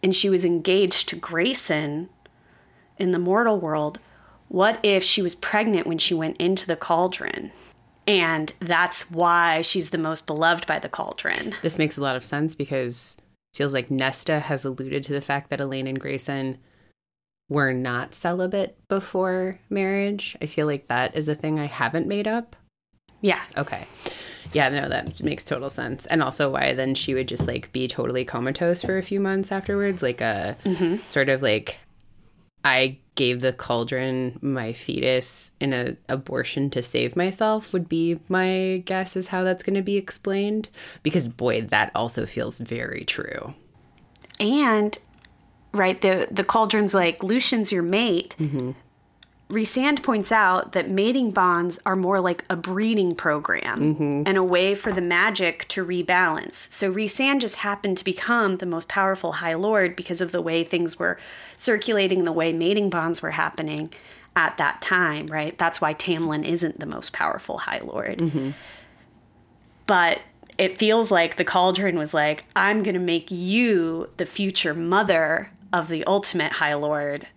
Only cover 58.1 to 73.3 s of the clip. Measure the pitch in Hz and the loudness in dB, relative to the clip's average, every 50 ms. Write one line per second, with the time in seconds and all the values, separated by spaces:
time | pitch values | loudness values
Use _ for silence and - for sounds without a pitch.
58.1 | 185 - - - 240 240 220 196 190 180 185 180 170 165 165 - - 202 196 190 | -4 -4 0 0 2 2 4 2 0 0 -2 -4 -4 -4 -4 -2 0 2 2 2
59.1 | 190 185 - 170 156 151 175 170 165 160 190 214 220 208 185 175 175 - 175 - | 2 0 -2 -6 -6 -4 -4 -2 -2 0 0 2 4 4 4 2 0 -4 -6 -4
60.1 | 180 170 185 165 - 175 170 165 165 165 165 165 - 170 170 165 - - 170 175 | -2 -2 -2 -2 -2 -2 -2 0 0 0 0 0 0 0 0 -2 -2 -2 -2 -2
61.1 | 175 - - - - - - - - - - - 226 214 - - 226 208 196 185 | -2 -4 -8 -18 -18 -18 -18 -18 -6 -2 2 2 2 2 2 2 2 2 4 4
62.1 | 190 185 175 170 165 165 160 165 160 165 170 175 208 214 208 196 180 175 160 165 | 4 2 2 2 2 2 2 2 2 2 2 2 2 2 2 2 0 0 0 -2
63.1 | 170 - - 160 156 156 160 156 - - 160 156 151 151 156 160 - - - - | -2 -2 -4 -6 -2 -2 -2 -2 -2 -4 -6 -4 -4 -6 -6 -8 -10 -18 -20 -20
64.1 | - - - - _ 180 165 160 - - 156 143 - - - - 190 180 180 160 | -20 -20 -20 -2 _ 2 2 2 2 2 0 0 0 -2 -2 0 2 2 2 2
65.1 | 147 151 156 156 156 156 151 156 - - 180 170 170 - 175 151 156 156 - 185 | 0 -2 -6 -6 -4 -4 -4 -4 -2 0 0 0 2 2 0 0 0 -2 -2 -2
66.1 | 175 160 165 160 156 151 - - 165 170 170 156 - - - 156 156 - - - | 0 0 0 -2 -2 -2 0 -2 0 0 0 -2 -4 -6 -10 -10 -10 -8 -8 -8
67.1 | - - - - - - - - - - - - - - - - - - - - | -4 -2 -2 -2 -2 -4 -6 -8 -8 -8 -6 -6 -6 -6 -6 -8 -8 -6 -6 -6
68.1 | - - 170 165 147 151 135 135 143 - - - - - - - - _ - _ | -2 -2 -2 0 0 -2 -4 -4 -8 -10 -14 -20 -20 -20 -20 -20 -20 _ -20 _
69.1 | _ - _ _ _ _ _ _ _ _ _ _ _ _ _ - 202 180 175 170 | _ -20 _ _ _ _ _ _ _ _ _ _ _ _ _ 2 4 4 6 4
70.1 | - - - - _ _ - _ - - 202 185 190 - 220 214 214 226 226 208 | 2 0 -4 -16 _ _ -20 _ -2 0 0 0 2 2 4 4 4 4 4 4
71.1 | 202 175 165 160 - - 175 - - 185 180 185 185 180 202 196 170 170 151 151 | 4 4 4 2 0 -2 -2 0 2 4 4 4 4 2 0 0 0 0 -2 0
72.1 | - 160 147 151 151 147 - _ - - 185 196 214 220 202 208 180 180 180 175 | 0 2 2 2 0 -2 -6 _ 0 2 2 4 2 2 2 0 0 0 0 0
73.1 | 170 170 165 - | 0 0 -2 -4